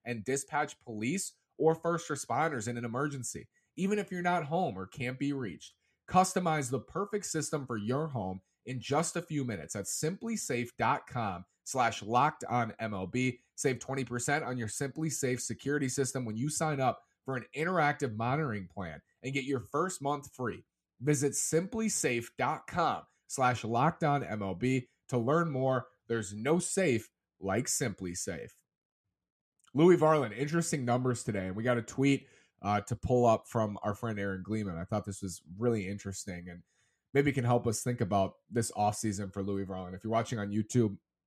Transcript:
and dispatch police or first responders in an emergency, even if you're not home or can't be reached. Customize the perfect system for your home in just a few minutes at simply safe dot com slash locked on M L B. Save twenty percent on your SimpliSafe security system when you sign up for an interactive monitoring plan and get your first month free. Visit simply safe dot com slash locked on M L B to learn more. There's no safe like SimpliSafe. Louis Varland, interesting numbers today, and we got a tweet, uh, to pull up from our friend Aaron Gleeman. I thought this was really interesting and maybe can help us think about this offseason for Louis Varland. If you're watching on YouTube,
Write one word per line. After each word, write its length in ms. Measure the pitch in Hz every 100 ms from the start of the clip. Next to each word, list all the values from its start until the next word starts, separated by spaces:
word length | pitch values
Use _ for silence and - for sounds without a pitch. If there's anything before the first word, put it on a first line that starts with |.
| 120
and 180 | 120
dispatch 560 | 113 139 - 151 151 -
police 500 | - 107 117 190 - - _ -
or 160 | 156
first 360 | 160 165 170 -
responders 580 | 143 - 120 160 131 110
in 100 | 120
an 80 | 117
emergency, 600 | 120 147 139 120 - - _ _ -
even 220 | 190 208
if 140 | 185
you're 100 | 180
not 220 | 175 175
home 340 | 143 170 165 92
or 80 | 95
can't 320 | - 123 131
be 160 | 143
reached. 400 | 139 107 73 - _ _ _ -
Customize 600 | 185 185 190 175 156 123
the 100 | 127
perfect 460 | - 175 202 208 -
system 400 | 160 - 151 127
for 120 | 110
your 320 | 104 135 156
home 320 | 127 92 95 - _ -
in 120 | 127
just 360 | - 143 170 175
a 60 |
few 220 | 165 147
minutes 320 | 123 95 76 104
at 120 | 98
simply 480 | - 156 196 226 220
safe 420 | - 123 120 -
dot 300 | 117 147 -
com 360 | 123 107 87 - _
slash 400 | - 131 117 -
locked 400 | 101 120 147 - -
on 240 | 120 113 -
M 140 | 110
L 140 | 101 92
B. 320 | 127 127 - _ -
Save 240 | 139 120
twenty 240 | - 135
percent 400 | 127 120 - 147
on 160 | 123 127
your 80 | 107
SimpliSafe 720 | - 139 - 160 127 127 123
security 480 | - 113 135 147 135
system 340 | 139 127 135
when 140 | 117 110
you 120 | 147
sign 300 | 147 156 143
up 220 | 127 - _ _
for 120 | - 131
an 100 | - 135
interactive 580 | 165 180 147 139 131 107
monitoring 520 | 120 147 147 104 90
plan 300 | 104 85 73 - _
and 100 | 131
get 120 | 139 131
your 140 | 135
first 400 | 101 147 185 -
month 300 | 143 143 135 -
free. 280 | 120 - - _ _ _
Visit 320 | 131 139 143
simply 560 | - - 160 190 220 220
safe 400 | - 147 120 117 -
dot 300 | 127 156 -
com 340 | 175 156 90 - _ _
slash 380 | - 127 117
locked 400 | 110 117 151 -
on 200 | 156 143
M 200 | 90 107
L 100 | 98
B 360 | 90 123 131 - _ -
to 80 | 127
learn 320 | 113 165 170
more. 380 | 131 131 127 - _ -
There's 280 | 117 95 104
no 240 | 127 175
safe 500 | - 196 185 113 - _ _ _
like 260 | 95 104 -
SimpliSafe. 840 | - 123 92 92 87 - 82 53 - _ _ _ _ _ _ _ _ _ _ _
Louis 240 | 127 175 170
Varland, 400 | 156 156 117 104
interesting 480 | 147 170 165 151 120
numbers 380 | 123 127 117
today, 240 | - 101 92
and 80 | 98
we 80 |
got 160 | 120 120
a 20 |
tweet, 460 | - - 139 135 - - _ _
uh, 200 | 101 104
to 140 | - 117
pull 300 | - 123 120
up 220 | 113 -
from 320 | 117 107 101
our 140 | 107 98
friend 240 | 113 101
Aaron 240 | 98 95 92
Gleeman. 320 | 110 101 82
I 40 |
thought 200 | 87 107
this 200 | 101 95
was 180 | 98 85 - 92
really 300 | 120 110 92
interesting 580 | 101 98 92 - 87 87
and 140 | 87 - _ _ _ _ 139
maybe 160 | 143
can 120 | 131
help 220 | 120 120 117
us 160 | 110
think 200 | 123 120
about 340 | 101 101 95 - _
this 200 | 117 107
offseason 600 | - 104 107 110 98 98
for 80 | 101
Louis 240 | 98 98 95
Varland. 300 | 95 90 92
If 80 |
you're 100 | 110
watching 240 | 113 113 113
on 140 | 101
YouTube, 440 | 107 107 123 110 98 _ _